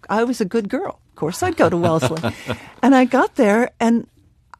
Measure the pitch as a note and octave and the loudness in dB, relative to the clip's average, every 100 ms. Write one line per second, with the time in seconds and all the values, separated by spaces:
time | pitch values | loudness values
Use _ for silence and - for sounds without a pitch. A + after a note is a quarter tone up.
0 | - G#3 A#3+ B3 G3 A3+ G#3 - - - | -6 -2 0 -2 -2 -2 -4 -6 -6 -12
1 | _ - D#3 F#3 F4+ - E3 E3+ E3+ D#3+ | _ -8 -8 -4 -4 2 2 2 0 0
2 | C3 D#3+ A#2 - - A2+ - - A#3+ C4+ | 0 -2 -6 -6 -10 -12 -12 -2 4 4
3 | B3+ C4 F#4+ - A3 G#3 B3 - A3+ A#3 | 4 2 0 0 2 2 -2 -2 0 0
4 | - _ _ _ _ - | -2 _ _ _ _ -12